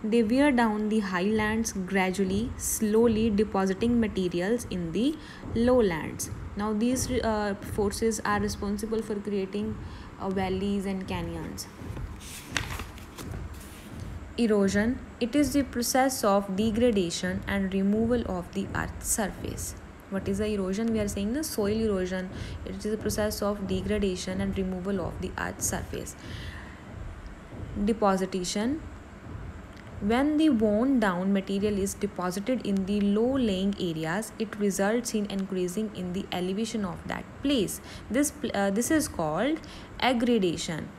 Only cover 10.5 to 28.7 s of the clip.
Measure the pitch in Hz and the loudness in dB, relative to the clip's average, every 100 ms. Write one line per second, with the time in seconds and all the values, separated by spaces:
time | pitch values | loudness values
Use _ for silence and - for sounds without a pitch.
10.5 | 190 202 202 190 190 190 185 170 165 156 | 0 0 0 -2 -4 -4 -4 -4 -6 -8
11.5 | - - - - - - - - - - | -8 -12 -12 -10 -8 -8 -10 -12 -14 -8
12.5 | - - - - - - - - - - | -6 -6 -6 -8 -10 -14 -12 -8 -8 -8
13.5 | - - - - - - - - - 233 | -10 -14 -14 -14 -12 -10 -10 -10 0 4
14.5 | 208 196 196 220 262 - - 240 294 277 | 6 6 4 2 0 -6 -4 0 4 4
15.5 | 285 269 240 233 262 269 262 220 196 202 | 4 0 0 2 4 4 4 4 4 2
16.5 | 190 226 214 247 208 175 - 180 190 - | 0 2 4 4 4 2 0 -2 -2 -2
17.5 | 196 190 190 196 208 226 247 - 185 175 | 0 0 2 4 4 4 2 0 -4 -4
18.5 | - 196 - 160 - - - 196 175 - | -6 -4 -4 -4 -6 -2 0 -2 -4 -8
19.5 | - - - - - - 196 190 196 214 | -6 -8 -10 -14 -18 -6 -6 -2 -2 0
20.5 | 208 185 190 226 220 208 202 202 262 311 | 0 -2 0 0 0 0 -2 -2 -2 -4
21.5 | - 202 220 226 196 185 185 185 202 - | 0 0 2 2 2 0 -2 -6 -8 -8
22.5 | - - 190 208 214 214 208 214 214 202 | -8 -8 -6 -4 -2 -2 0 0 0 -2
23.5 | 208 190 190 185 208 202 180 - 185 196 | -2 -2 -2 0 2 2 0 -4 -2 -2
24.5 | 190 185 185 180 202 165 - 180 - 87 | 0 -2 -2 -2 -2 -2 -4 -6 -4 -6
25.5 | - - - - - - - - - - | -2 -2 -2 -4 -8 -8 -12 -12 -10 -10
26.5 | - - - - - - - - - - | -10 -14 -14 -14 -12 -10 -10 -14 -14 -14
27.5 | - - - 208 226 202 190 185 190 180 | -12 -8 -2 0 4 4 4 0 -2 -2
28.5 | 202 226 | -2 0